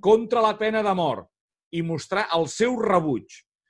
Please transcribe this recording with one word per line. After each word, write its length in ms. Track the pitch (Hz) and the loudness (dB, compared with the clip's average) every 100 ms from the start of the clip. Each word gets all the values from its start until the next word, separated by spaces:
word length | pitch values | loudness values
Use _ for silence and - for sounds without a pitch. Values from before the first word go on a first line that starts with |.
contra 420 | 196 220 226 240 | 2 2 2 0
la 80 | 220 208 | 0 0
pena 240 | 220 220 | -2 0
de 80 | 208 185 | 0 0
mort 340 | 156 104 - _ _ _ _ | -2 -4 -10 _ _ _ _
i 80 | 170 | -6
mostrar 460 | 165 160 - 196 208 165 | -4 -6 -4 -4 -2 -2
el 80 | 151 | -2
seu 240 | - 240 240 | 0 0 0
rebuig, 560 | 214 180 156 110 - - _ _ | 2 2 2 -2 -6 -20 _ _